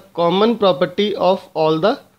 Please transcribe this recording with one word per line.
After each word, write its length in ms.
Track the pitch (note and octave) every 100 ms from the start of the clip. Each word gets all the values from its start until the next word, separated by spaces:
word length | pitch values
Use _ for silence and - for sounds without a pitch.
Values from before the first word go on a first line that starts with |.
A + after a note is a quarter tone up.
| -
common 420 | - E3+ F#3+ A3 A3+
property 580 | G3 F3+ F3+ - G#3
of 320 | - F3 G3 -
all 260 | D#3 D#3 D#3+
the 220 | G3 C#4 -